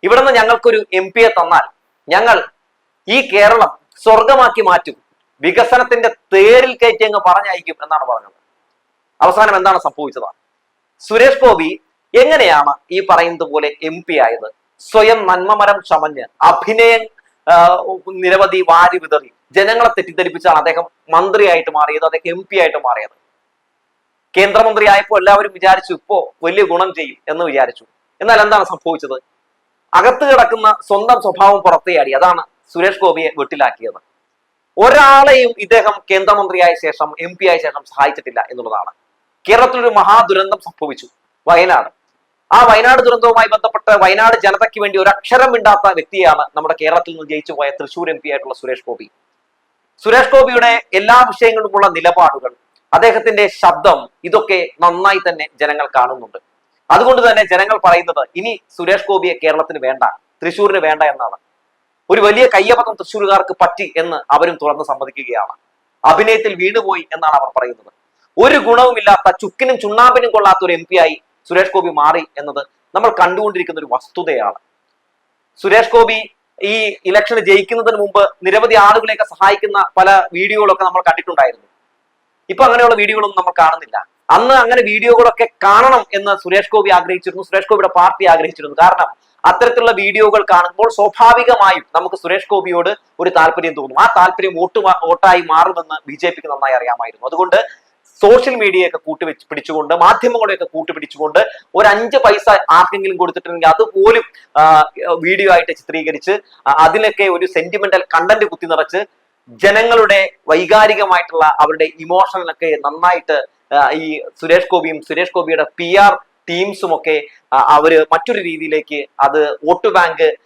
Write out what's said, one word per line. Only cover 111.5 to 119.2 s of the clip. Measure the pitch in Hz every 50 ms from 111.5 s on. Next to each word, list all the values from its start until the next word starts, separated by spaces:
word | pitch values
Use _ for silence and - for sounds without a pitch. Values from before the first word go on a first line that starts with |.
| 156 - 151 151 160 156 160
ഇമോഷനൊക്കെ | 160 - 160 160 160 180 185 190 190 - 190 175 165 156 _ 170
നന്നായിട്ട്, | 165 151 151 143 143 147 160 170 180 180 170 - - 156 143 - - _ _ _ _ 139
ആ, | 143 143 127
ഈ | 147 160 160 156 156 147 - - _ _
സുരേഷ് | - - 165 175 180 175 185
ഗോപിയും | 175 156 160 160 156 156
സുരേഷ് | _ 156 151 180 180 _
ഗോപിയുടെ | 185 170 156 165 156 151 - _
പി | - 175 170 180
ആർ | 196 202 202 202 - _ _ _ _ _ -
ടീംസും | 165 175 185 202 190 - - 175 165
ഒക്കെ, | - - 165 156 147 143 - _ _ _ _ -
ആ, | 135 131 - 151
അവര് | 147 151 160 165 160 156 _ -
മറ്റൊരു | - - - 240 214
രീതിയിലേക്ക് | 185 170 160 156 160 156 151 156 151 _ 151 147 139 - _ -